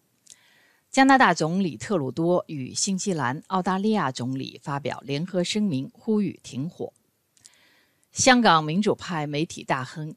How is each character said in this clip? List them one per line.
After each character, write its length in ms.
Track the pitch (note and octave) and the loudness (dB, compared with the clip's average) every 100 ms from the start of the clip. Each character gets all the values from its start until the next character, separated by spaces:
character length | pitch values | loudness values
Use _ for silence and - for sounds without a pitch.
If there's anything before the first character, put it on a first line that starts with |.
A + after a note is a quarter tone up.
| _ _ - - _ _ _ _ _ | _ _ -20 -20 _ _ _ _ _
加 140 | - | 4
拿 120 | C4+ B3+ | 6 8
大 160 | A3 | 6
总 320 | E3 D#3+ F#3 | 4 0 0
理 140 | F#3 A2+ | -2 -4
特 180 | - F#3 | -2 -2
鲁 140 | C3 | -2
多 340 | C#3+ E3+ F3 - | 0 2 0 -2
与 280 | D3+ B2+ | -8 -8
新 240 | - G3+ F#3 | -4 -2 -2
西 160 | G#3 | -2
兰、 280 | D#3+ A#2+ D3 - | -2 -2 -4 -4
澳 160 | F#3+ | -2
大 160 | F#3 F#3 | 0 0
利 140 | G#3+ | 2
亚 200 | G#3+ C3+ | 2 0
总 260 | C3 B2 C3 | -2 -4 -6
理 220 | B2+ - | -8 -12
发 160 | - C#3+ | -8 -6
表 240 | C3+ - | -6 -8
联 220 | - C#3+ | -6 -6
合 180 | F3+ F#3 | -2 -2
声 200 | F3 G#3+ | -2 0
明， 280 | G#3 F#3 D4+ | 0 -2 -4
呼 260 | - - G#3+ | -8 -2 0
吁 180 | F#3 - | 0 -6
停 260 | - C3 D#3+ | -10 -8 -8
火。 240 | - - - _ _ _ _ - _ _ _ _ _ _ | -8 -12 -12 _ _ _ _ -20 _ _ _ _ _ _
香 280 | - C4 B3 | 2 4 6
港 240 | G#3+ D#3+ | 6 4
民 160 | D3+ F3 | 2 0
主 140 | G#3+ | 0
派 320 | - - E3+ D3 | -2 -4 -6 -4
媒 180 | C#3+ | -4
体 180 | E3 - | -4 -6
大 220 | B2+ C#3 | -4 -4
亨 300 | B2+ D#3+ D#3 | -4 -10 -12